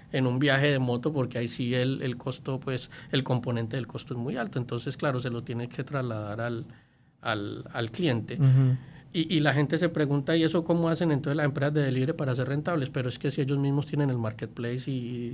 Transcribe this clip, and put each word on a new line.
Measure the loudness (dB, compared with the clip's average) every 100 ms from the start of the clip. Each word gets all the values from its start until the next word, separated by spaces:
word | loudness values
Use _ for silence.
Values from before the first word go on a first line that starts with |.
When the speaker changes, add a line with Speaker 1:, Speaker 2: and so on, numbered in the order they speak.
| -6
Speaker 1:
en | 0 2
un | 4
viaje | 4 4 4
de | 4
moto, | 2 0 0
porque | 0 -2 -2
ahí | -4
sí | -2 0
el, | 0 0 0
el | -4 -4
costo, | -6 -6 -6 -6
pues, | -4 -6 -6 -16 -2
el | -2
componente | 2 0 0 -2 -2 -4
del | -6
costo | -8 -8
es | -6
muy | -4 -4
alto. | -4 -4
Entonces, | -4 -6 -6 -4
claro, | -2 -2
se | -2
lo | -6
tiene | -6 -6 -6
que | -8
trasladar | -6 -4 -4 -4 -6 -4
al, | -4 -4 -8 -16 _ _ _ _
al, | -4 -2 -2 -8 -8
al | -4 -4
cliente. | 0 0 0 -2
Speaker 2:
Ujú. | 4 6 8 6 2 -2 -20 -6
Speaker 1:
Y, | -2 2 2
y |
la | 4
gente | 4 2 2
se | 2
pregunta, | 2 2 2 2 2
"¿Y |
eso | 4 2
cómo | 2 2 2
hacen | 2 2
entonces | 2 2 0
las | 0
empresas | 2 2
de | 2
delivery | 2 2 0
para | 0 0
ser | 0 0
rentables?". | -2 0 0 0
Pero | -2 -2
es | -2
que | -2
si | 0
ellos | 0 2
mismos | 2 2 0
tienen | 0 2
el | 2
marketplace | -2 -4 -8 -6 -4 -4 -4
y, | -4 -4 -6 -6